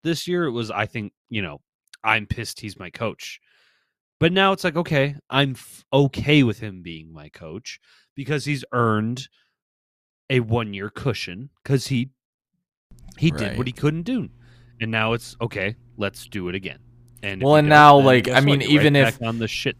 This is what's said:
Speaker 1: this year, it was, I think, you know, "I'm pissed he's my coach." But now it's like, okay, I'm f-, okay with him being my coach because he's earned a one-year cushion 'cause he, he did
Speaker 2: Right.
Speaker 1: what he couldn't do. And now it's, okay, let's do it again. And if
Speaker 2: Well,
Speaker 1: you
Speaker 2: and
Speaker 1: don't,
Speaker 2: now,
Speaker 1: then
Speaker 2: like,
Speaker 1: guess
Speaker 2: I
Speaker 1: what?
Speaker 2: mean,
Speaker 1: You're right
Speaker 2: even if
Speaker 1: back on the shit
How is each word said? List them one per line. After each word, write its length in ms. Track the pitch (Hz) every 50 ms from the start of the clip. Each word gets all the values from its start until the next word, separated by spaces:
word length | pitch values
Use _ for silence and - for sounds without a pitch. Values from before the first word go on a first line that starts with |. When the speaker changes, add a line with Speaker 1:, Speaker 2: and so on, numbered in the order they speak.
| -
Speaker 1:
this 240 | 160 165 - -
year, 160 | 170 180 175 170
it 80 | 143
was, 180 | 113 120 117 107
I 180 | 87 95 110
think, 260 | 104 - 117 104 101 - _ _ -
you 120 | 113 107
know, 200 | 98 82 73 71 _ _ _ _ _ _ - - -
"I'm 220 | 110 110 113 104
pissed 340 | - - - 110 - - -
he's 180 | - 104 90
my 120 | - 92 87
coach." 500 | - - 117 107 - - - - - - _ _ _ _ _ _ _ _ _ _ _ _ _ _ _ -
But 140 | 156 170 180
now 180 | 190 196 196
it's 140 | 196 185 -
like, 100 | 180 143
okay, 400 | 170 170 - 160 139 135 143 143 147 _ -
I'm 220 | - 135 143 135
f-, 340 | 127 - - - - - _ - -
okay 500 | 135 143 135 - - - 143 151 151 135
with 160 | 117 101 -
him 220 | 110 107 92 92
being 320 | 85 87 82 78 80 82 82
my 160 | 76 76 76
coach 500 | - - 85 78 82 110 131 - - - _ _ _ _ _ _ _
because 300 | - 135 - 151 143 -
he's 200 | 143 147 131 123 - -
earned 540 | 123 120 113 107 107 107 113 123 127 135 - _ _ _ _ _ _ _ _ _ _ _ _ _ _ _ _ _ _ _ -
a 120 | 135 127
one-year 480 | 117 110 113 120 113 104 101 98 98 107
cushion 600 | - - - 139 104 - - - 87 98 131 143 _ _ -
'cause 240 | - 139 127 -
he, 220 | - 139 117 127 135 _ _ _ _ _ _ _ _ _ _ _ _ _ _ _ - - - - - -
he 140 | - - 165
did 100 | - -
Speaker 2:
Right. 160 | - - 120
Speaker 1:
what 100 | 123 127
he 60 | 127 123
couldn't 300 | - - 151 156 165 175
do. 260 | 240 262 240 143 - - _ - - - _ _ _ _ -
And 100 | 113 110
now 220 | 110 113 110 110 117
it's, 240 | 117 - - - -
okay, 340 | 117 113 - 101 95 101 - - _ - -
let's 300 | - 104 98 - - -
do 220 | - - 101 90 87
it 60 | 87
again. 240 | 98 92 82 69 - _ - - - - _ - -
And 200 | - 101 98 95
if 40 | 127
Speaker 2:
Well, 100 | 139 151
Speaker 1:
you 40 | 151
Speaker 2:
and 80 | 147
Speaker 1:
don't, 20 | 147
Speaker 2:
now, 280 | 151 151 147 147 143
Speaker 1:
then 80 | 139 135
Speaker 2:
like, 180 | 135 127 123 -
Speaker 1:
guess 80 | 123 127
Speaker 2:
I 40 | 131
Speaker 1:
what? 60 | 139
Speaker 2:
mean, 160 | 143 143 139
Speaker 1:
You're 80 | 131 -
right 60 | 147 147
Speaker 2:
even 140 | - 151 143
if 220 | 143 135 117 - -
Speaker 1:
back 80 | 120
on 120 | 113 113 117
the 80 | 113
shit 300 | 110 - - - 135 -